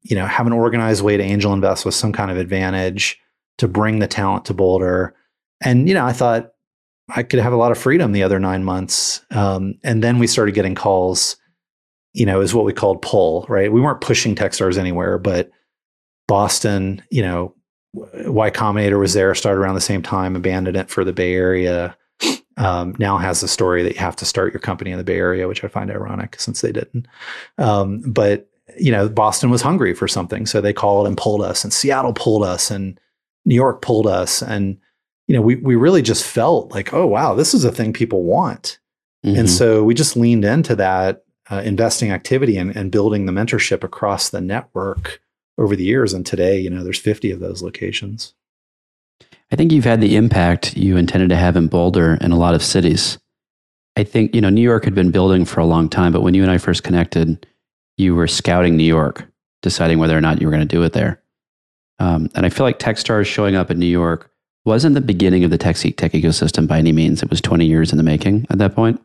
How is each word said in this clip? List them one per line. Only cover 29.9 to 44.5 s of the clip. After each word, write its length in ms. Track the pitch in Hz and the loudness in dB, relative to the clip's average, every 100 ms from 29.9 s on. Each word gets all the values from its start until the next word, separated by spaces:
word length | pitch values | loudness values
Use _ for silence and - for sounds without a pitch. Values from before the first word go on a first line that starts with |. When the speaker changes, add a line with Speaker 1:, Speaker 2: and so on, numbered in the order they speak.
Speaker 1:
for 140 | - 95 | -2 -4
something. 380 | 98 87 101 107 | -4 -6 -6 -4
So 140 | 107 | -2
they 120 | 101 | -2
called 340 | 101 101 101 101 | -2 0 2 0
and 100 | 104 | -2
pulled 260 | 110 104 | -2 -2
us, 200 | 95 95 | -2 -4
and 100 | 104 | -4
Seattle 400 | - 131 131 127 | -2 0 0 -2
pulled 300 | 107 123 107 | -2 0 0
us, 300 | 95 90 - | 0 -2 -4
and 260 | 98 98 - _ _ _ _ | -6 -8 -12 _ _ _ _
New 100 | - | 0
York 260 | 123 131 120 | 2 2 0
pulled 280 | - 110 107 | -2 0 2
us. 340 | 92 90 - | 0 -2 -4
And, 360 | 127 104 98 98 _ _ _ _ - | -4 -4 -4 -6 _ _ _ _ 0
you 80 | 127 | 2
know, 60 | |
we, 120 | 107 | 4
we 220 | 127 135 117 | 2 2 4
really 260 | 147 185 | 4 4
just 220 | 113 110 | 2 -2
felt 480 | - 120 131 143 - | -2 0 2 0 -2
like, 200 | 98 - | -10 -4
"Oh, 140 | 151 175 | 0 0
wow, 280 | 104 147 | 0 0
this 200 | 104 165 | 0 2
is 100 | 247 | 2
a 60 | 120 | 0
thing 220 | - 110 | 0 -4
people 320 | 110 113 95 | -2 -2 -2
want." 560 | 87 123 165 - - - _ _ _ _ | 0 0 0 -6 -12 -14 _ _ _ _
Speaker 2:
Mm-hmm. 140 | 101 104 | -2 0
Speaker 1:
And 100 | 110 | 2
so 360 | 87 120 110 | 4 4 4
we 100 | 107 | 4
just 220 | 117 143 120 | 2 0 2
leaned 280 | 117 117 | 2 4
into 300 | 101 139 - | 2 2 0
that, 480 | 107 95 92 95 95 _ _ - | 0 0 2 0 -4 _ _ -10
uh, 140 | 98 | -8
investing 460 | 107 98 113 - 110 | -4 0 0 0 -2
activity 460 | 92 - 131 135 98 | -4 -2 0 0 0
and, 180 | 90 104 | -4 -6
and 140 | 95 | -2
building 360 | 104 104 104 95 | 0 0 0 -2
the 60 | |
mentorship 520 | 95 113 107 - - | -2 -2 -2 -2 -4
across 460 | - - 104 98 - | -6 -6 -4 -2 -4
the 100 | 98 | -6
network 800 | 92 | -6